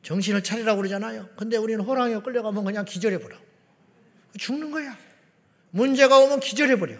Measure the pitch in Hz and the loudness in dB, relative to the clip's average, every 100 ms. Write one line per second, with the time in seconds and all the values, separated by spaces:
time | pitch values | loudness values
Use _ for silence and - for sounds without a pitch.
0 | - 175 190 202 190 226 220 202 196 196 | -4 -4 0 -2 -2 -2 0 0 -2 -4
1 | 220 220 190 - 220 226 220 220 202 262 | -6 -10 -14 -10 -2 -2 0 -2 -2 0
2 | 247 220 240 240 214 202 196 208 202 185 | 0 -2 -4 -4 -4 -4 -4 -4 -6 -4
3 | 214 185 - - - _ _ _ _ _ | -2 -2 -8 -20 -20 _ _ _ _ _
4 | _ _ _ 202 - 277 311 311 285 214 | _ _ _ -12 -6 -6 -4 -8 -8 -14
5 | - _ _ _ _ _ _ 170 262 269 | -20 _ _ _ _ _ _ 0 2 6
6 | 269 269 269 285 - 208 294 240 160 117 | 8 8 8 4 -2 0 2 2 0 -8